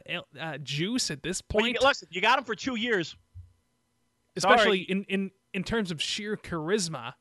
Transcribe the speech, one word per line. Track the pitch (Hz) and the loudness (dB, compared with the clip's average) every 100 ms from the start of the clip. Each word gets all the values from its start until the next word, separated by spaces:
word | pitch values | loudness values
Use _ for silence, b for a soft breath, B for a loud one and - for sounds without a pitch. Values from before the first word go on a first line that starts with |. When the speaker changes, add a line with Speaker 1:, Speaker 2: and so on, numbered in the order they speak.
| - | -6
Speaker 1:
El-, | 170 - 143 | -10 -10 -12
uh, | 160 160 | -10 -8
Juice | 127 143 190 254 - | -6 -4 -2 -2 -4
at | 143 | -4
this | 151 185 - | -6 -6 -2
Speaker 2:
Well, | 208 233 | 0 0
you | |
Speaker 1:
point, | 226 | 4
Speaker 2:
get, | 262 | 2
listen, | 269 185 | 2 -4
you | 175 | 0
got | 214 269 | 4 4
him | 247 | 2
for | 208 | -6
two | - 233 | -4 -2
years. | 240 208 156 - _ - - _ _ _ _ _ _ _ _ - | 0 0 0 -8 _ -20 -20 _ _ _ _ _ _ _ _ 0
Speaker 1:
especially | 180 226 | 6 8
Speaker 2:
Sorry. | 214 190 | 6 4
Speaker 1:
in, | 180 190 196 | 0 -4 -2
in, | 196 196 - _ | -4 -4 -8 _
in | 196 | -8
terms | 175 226 180 | -4 -2 -2
of | 160 | -4
sheer | - - 208 208 | -4 -6 -6 -8
charisma, | - 170 156 214 170 143 117 - | -6 -6 0 0 0 -6 -10 -14